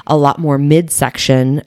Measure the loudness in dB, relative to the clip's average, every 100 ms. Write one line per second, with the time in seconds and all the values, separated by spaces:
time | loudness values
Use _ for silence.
0 | -2 0 2 0 -2 0 2 2 0 -4
1 | -4 -2 0 0 0 -2